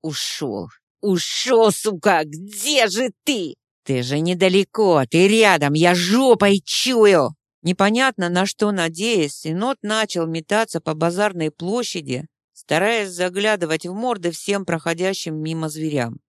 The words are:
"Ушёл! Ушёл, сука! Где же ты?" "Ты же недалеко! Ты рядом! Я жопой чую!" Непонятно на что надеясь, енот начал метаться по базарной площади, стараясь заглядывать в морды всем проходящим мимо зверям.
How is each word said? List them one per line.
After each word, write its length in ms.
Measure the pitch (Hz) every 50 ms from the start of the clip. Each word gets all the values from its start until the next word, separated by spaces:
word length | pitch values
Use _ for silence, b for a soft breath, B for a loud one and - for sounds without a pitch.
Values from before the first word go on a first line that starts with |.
"Ушёл! 680 | - 160 147 - - - - - 156 131 101 98 92 120 - _ _ _ _ _
Ушёл, 720 | - 208 190 170 - - - - - 247 262 226 226 214 180
сука! 480 | - - 220 202 165 - 208 190 160 156
Где 640 | 151 147 156 185 202 208 196 208 277 302 262 233 208
же 220 | 175 214 262 247 - _ _
ты?" 300 | - 277 226 180 147 - _ _ _ _ _ _
"Ты 180 | - 135 127
же 200 | 123 123 139 147
недалеко! 840 | 160 175 180 175 190 185 185 196 190 _ _ - 220 190 170 147 131 -
Ты 180 | - 165 180 196
рядом! 460 | 214 226 220 202 185 160 147 143 147
Я 200 | 156 165 175 180
жопой 680 | 175 175 180 202 247 269 262 233 - 208 202 202 196 -
чую!" 720 | - - - - 247 262 233 214 208 196 165 135 123 156 _ _ _ _ _ _
Непонятно 680 | 170 180 _ 196 202 214 240 262 269 247 - 185 175
на 160 | 175 180 190
что 260 | 202 - _ 214 208
надеясь, 720 | 202 190 170 165 165 160 202 233 233 196 156 143 - - -
енот 320 | 160 160 180 214 254 269 _
начал 440 | - 208 214 220 220 208 - 175 165
метаться 540 | 160 160 165 156 _ 202 214 226 - - 165
по 140 | _ - 160
базарной 580 | 156 165 170 175 185 208 208 185 175 156 156
площади, 760 | - _ 165 175 214 247 240 - - 185 151 135 127 123 151 - _ _ _ _ _
стараясь 560 | - - _ 151 160 185 214 233 226 208 190
заглядывать 760 | 180 175 180 180 180 190 202 214 214 196 170 156 160 160 -
в 80 | 175 185
морды 380 | 208 226 254 233 202 170 175
всем 320 | 165 - - - 202 196 190
проходящим 720 | - 175 160 - 170 165 165 180 190 196 - - 165 156
мимо 320 | 156 156 160 160 160 160 156
зверям. 540 | 151 156 156 156 147 143 120 117 117 - _